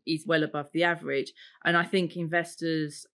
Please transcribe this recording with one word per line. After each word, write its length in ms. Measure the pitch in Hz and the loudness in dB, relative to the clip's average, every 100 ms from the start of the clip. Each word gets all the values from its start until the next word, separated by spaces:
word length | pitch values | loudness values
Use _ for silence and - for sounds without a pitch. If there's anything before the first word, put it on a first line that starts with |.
| - | -4
is 180 | 160 - | -4 2
well 160 | 160 | 2
above 280 | 151 147 143 | 2 -2 -4
the 120 | 165 | 0
average. 480 | 170 165 139 139 135 - - _ | 2 0 -2 -2 -4 -10 -20 _
And 140 | 170 170 | 2 2
I 80 | |
think 320 | 175 196 170 175 | 4 2 0 -2
investors 880 | 165 170 170 - 165 160 151 143 - | 0 0 0 -6 -2 -2 -4 -8 -18